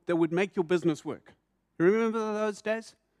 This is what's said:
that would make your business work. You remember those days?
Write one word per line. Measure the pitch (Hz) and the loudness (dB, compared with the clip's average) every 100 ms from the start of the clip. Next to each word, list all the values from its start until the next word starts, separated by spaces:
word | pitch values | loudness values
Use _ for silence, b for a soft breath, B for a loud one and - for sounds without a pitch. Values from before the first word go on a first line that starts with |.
| - | -2
that | 170 | 0
would | 165 | 2
make | 170 196 - | 2 -2 -2
your | 165 | 0
business | 180 165 147 156 | 0 0 -2 -6
work. | 104 - _ _ _ _ - | -12 -14 _ _ _ _ 0
You | 170 | 2
remember | 220 226 220 220 | 4 2 -2 -4
those | 214 214 196 | -2 -4 -4
days? | 214 220 220 - _ _ | -6 -6 -6 -20 _ _